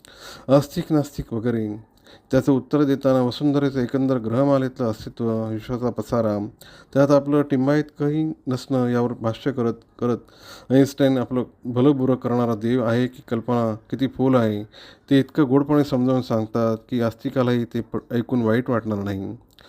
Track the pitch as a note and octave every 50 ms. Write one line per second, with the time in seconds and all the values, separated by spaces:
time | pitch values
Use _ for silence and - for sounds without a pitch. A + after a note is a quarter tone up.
0 | - - - - - - - - - - B2+ D3 F3+ - - F3+ E3 - D#3+ D3+
1 | C#3 C#3 - - C#3 - A#2 A2+ G#2 B2 A#2 A2+ A2 G#2+ G#2 A2+ A2+ _ _ _
2 | _ - - - _ _ - C3 B2+ - C#3 B2+ B2 - - C#3+ D3 C3+ C#3 B2
3 | - C3+ C3 C3 B2 B2 A#2 - D3 D3 C#3 C#3+ C#3 C#3 C3 C3+ B2 A#2+ - C3+
4 | C3+ C3 C3 B2+ A2 A2 A2+ B2+ C#3 C#3 C#3 C3+ C3 B2+ B2+ - B2+ A2+ G#2+ -
5 | - - - - A#2+ A2+ A2+ A2 A2 A2 A2 A2 G#2+ - B2+ A#2 B2 B2 G#2+ -
6 | G#2+ - C3 A#2+ A2 G#2+ G#2 G#2 G2+ G#2+ - _ - - - - - _ - C3+
7 | C#3+ C#3 C#3+ C#3+ C#3 C#3+ C#3+ D3 C#3+ C#3+ C#3+ C3 C3 C#3 D3 D3+ D3 D3 - -
8 | D3 D3 D3 D#3 D#3 D#3 D#3 - _ - B2 A#2+ - - C#3 B2+ B2 A#2+ A#2+ A#2+
9 | A#2+ A#2+ A#2+ B2 A#2 A#2 A2 - - D3 B2 B2 A#2 A#2 A2 - - _ _ -
10 | B2 A#2+ A#2+ - - - - - - - - - - - B2 C3+ C#3 C3 - -
11 | C#3+ C3+ C3+ B2+ A#2 A2 B2+ B2+ A#2 - - _ - B2 A#2+ B2 B2 D3 D3 C3
12 | B2+ B2+ B2+ B2 - A#2+ A#2+ B2 B2 A#2 A#2 G#2 G#2 A2+ A#2+ C3 A#2 A2+ A2+ B2
13 | B2+ B2+ - - - - - A#2 A2 - B2 A#2+ A#2 A2+ G#2+ A2 - - - B2+
14 | C#3 B2 - - C3 C3+ C3 B2+ A#2 A2 G#2+ G#2 G#2 - - - - - - _
15 | _ - C#3+ C#3 C3 - - - D#3 B2+ C3 C#3+ C#3+ C#3+ D3+ D3 C#3+ C#3+ C#3+ B2+
16 | B2 C3 C3 B2+ A#2+ - A#2+ A2 A2 G#2+ - A#2+ A#2 A2+ A2+ A2 - _ C3 B2
17 | A#2+ A2+ G#2+ - - C#3 - C#3 B2+ B2 B2 A#2+ A#2 A2+ - A#2 A2 - - A2
18 | - - A#2+ A#2+ A#2 - C3 B2 A#2 A2 A2 A#2+ B2+ - B2+ A2+ G#2+ A2 G#2+ G2+
19 | G2+ G2+ G2+ F#2+ G2 G2+ A2 B2 - _ _ - -